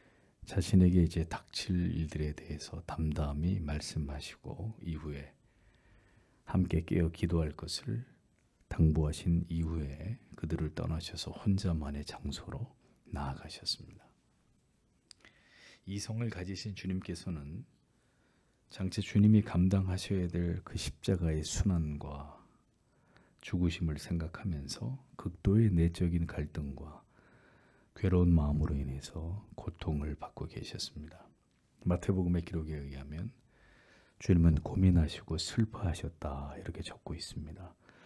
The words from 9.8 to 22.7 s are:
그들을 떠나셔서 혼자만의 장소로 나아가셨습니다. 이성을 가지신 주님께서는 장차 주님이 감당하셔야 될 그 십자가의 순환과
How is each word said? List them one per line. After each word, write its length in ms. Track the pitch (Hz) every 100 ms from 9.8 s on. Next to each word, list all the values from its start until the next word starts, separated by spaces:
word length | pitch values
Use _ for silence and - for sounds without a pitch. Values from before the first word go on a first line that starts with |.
| 71 71 87 120 - -
그들을 380 | 80 80 78
떠나셔서 560 | - 82 80 - - -
혼자만의 720 | - 104 95 92 80 71 73
장소로 720 | 73 - 73 69 - - 110 _ _ _
나아가셨습니다. 1000 | - 76 69 69 - - - - - - - _ _ _ _ _ _ _ _ _ _ - - _ _ - - - -
이성을 420 | 98 98 110 117
가지신 460 | 87 92 92 107
주님께서는 920 | 95 92 92 - 87 - 78 71 87 - _ _ _ _ _ _ _ _ _ _
장차 300 | - 95 -
주님이 420 | 98 - 107 107
감당하셔야 840 | 101 87 92 98 95 92 - 95 90
될 320 | 87 87 87
그 120 | - 92
십자가의 680 | - - - 92 82 78
순환과 1000 | 71 - 101 87 76 73 71 71 73 - _ _ _